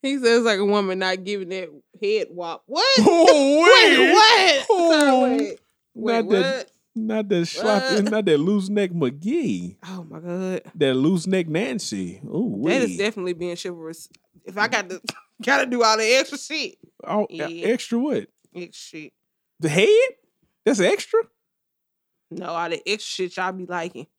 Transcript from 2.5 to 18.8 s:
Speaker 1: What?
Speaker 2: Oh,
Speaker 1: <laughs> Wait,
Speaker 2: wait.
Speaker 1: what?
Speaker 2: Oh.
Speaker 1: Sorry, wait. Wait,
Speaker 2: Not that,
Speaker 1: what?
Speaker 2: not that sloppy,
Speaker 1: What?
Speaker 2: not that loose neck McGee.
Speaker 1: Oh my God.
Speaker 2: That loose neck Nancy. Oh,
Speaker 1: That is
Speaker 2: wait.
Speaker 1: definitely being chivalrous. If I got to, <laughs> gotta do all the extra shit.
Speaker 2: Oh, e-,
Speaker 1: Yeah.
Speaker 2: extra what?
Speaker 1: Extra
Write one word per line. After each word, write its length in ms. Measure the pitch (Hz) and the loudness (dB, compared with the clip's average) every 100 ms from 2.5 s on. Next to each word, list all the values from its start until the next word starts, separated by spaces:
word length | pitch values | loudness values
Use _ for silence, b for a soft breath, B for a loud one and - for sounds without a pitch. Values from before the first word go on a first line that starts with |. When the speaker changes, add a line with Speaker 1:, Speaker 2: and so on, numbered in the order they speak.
| 160 _ | -12 _
Speaker 1:
What? 200 | 285 480 539 | -2 2 6
Speaker 2:
Oh, 640 | 427 339 330 302 277 294 | 6 8 8 6 6 4
Speaker 1:
<laughs> 200 | 349 508 | 8 8
Wait, 160 | 440 269 | 8 6
Speaker 2:
wait. 140 | 262 | 6
Speaker 1:
what? 540 | 359 427 453 381 285 254 | 6 6 6 4 2 2
Speaker 2:
Oh. 220 | 403 339 | 2 4
Speaker 1:
Sorry, 440 | 311 294 262 254 262 | 4 4 4 2 0
wait. 200 | 285 - _ _ _ | -4 -8 _ _ _
Wait, 180 | 233 220 226 | -10 -4 -2
Speaker 2:
Not 60 | 214 | 0
that, 260 | 196 180 262 | 0 0 -4
Speaker 1:
what? 140 | - _ _ | -10 _ _
Speaker 2:
not 340 | - 220 220 208 | -10 -6 -6 -2
that 160 | 185 170 | -2 -2
sloppy, 480 | 160 220 208 - 214 | -4 0 0 0 0
Speaker 1:
What? 80 | |
Speaker 2:
not 200 | 202 214 196 | 0 0 2
that 120 | 151 | 2
loose 300 | 165 208 190 | 2 0 -2
neck 240 | 208 196 | -2 -2
McGee. 840 | 170 135 143 180 320 262 95 87 95 | -2 -4 -4 -6 -4 -2 -4 -8 -14
Speaker 1:
Oh 220 | - 190 165 | -16 -16 -16
my 120 | 160 | -16
God. 420 | 170 175 185 185 - - | -10 -8 -6 -8 -10 -2
Speaker 2:
That 180 | 139 | 0
loose 320 | 131 143 185 175 | 2 0 0 -2
neck 220 | 190 175 | -2 -2
Nancy. 720 | 156 247 240 - 101 90 80 147 | -4 -4 -6 -8 -8 -10 -12 -10
Oh, 180 | 151 226 98 139 | -6 -4 -4 -2
Speaker 1:
That 140 | 240 | 0
is 80 | 254 | -2
Speaker 2:
wait. 80 | 170 | -2
Speaker 1:
definitely 340 | 202 214 180 | -6 -4 -8
being 240 | 175 175 175 | -8 -8 -8
chivalrous. 520 | 185 175 160 165 - _ _ _ | -12 -12 -14 -18 -20 _ _ _
If 120 | - 190 | -16 -4
I 120 | 208 | -2
got 200 | 233 185 | -2 -6
to, 120 | 185 - - | -12 -12 -16
<laughs> 200 | _ _ | _ _
gotta 240 | 226 277 269 | -2 0 0
do 160 | 247 | 0
all 140 | 226 220 | 2 2
the 80 | |
extra 340 | 220 254 311 285 | 2 2 0 -6
shit. 380 | - 311 262 - _ _ | -10 -8 -10 -12 _ _
Speaker 2:
Oh, 220 | - 208 208 | -6 -4 -4
e-, 80 | 170 | -6
Speaker 1:
Yeah. 280 | 165 170 175 | -10 -6 -4
Speaker 2:
extra 320 | 240 - 233 | -4 -4 -4
what? 300 | 277 214 - _ _ | -2 -4 -6 _ _
Speaker 1:
Extra 460 | - 175 - | -18 -18 -18